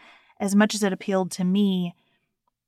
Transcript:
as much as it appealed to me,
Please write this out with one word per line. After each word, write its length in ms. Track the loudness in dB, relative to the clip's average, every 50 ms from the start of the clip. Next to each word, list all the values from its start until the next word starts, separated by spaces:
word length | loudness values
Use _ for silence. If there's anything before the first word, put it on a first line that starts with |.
| -20 -20 -20 -20 _ _ _ -6
as 140 | -2 2 4
much 200 | 4 4 4 2
as 80 | 0
it 100 | -2 -2
appealed 380 | -2 -4 -4 -2 -2 -2 -2 -4
to 140 | -4 -4 -2
me, 500 | 0 2 2 2 0 0 -2 -4 -6 -10 _ _ _ _ _ _ _ _ _ _ _ _ _ _